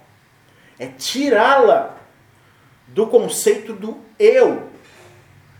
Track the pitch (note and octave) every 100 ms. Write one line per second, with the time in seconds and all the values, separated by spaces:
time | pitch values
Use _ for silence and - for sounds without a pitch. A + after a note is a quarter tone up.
0 | _ _ _ _ _ _ _ - C3 -
1 | - B3+ C#4+ G#3+ B3 C#4 A3 E3+ - -
2 | - _ _ _ _ _ _ _ _ C3
3 | A3 A#3+ F#3+ - G#3+ G#3 - G3+ G#3+ C#4
4 | - - G#3+ B3+ G3+ C3 - - _ _
5 | - _ _ _ _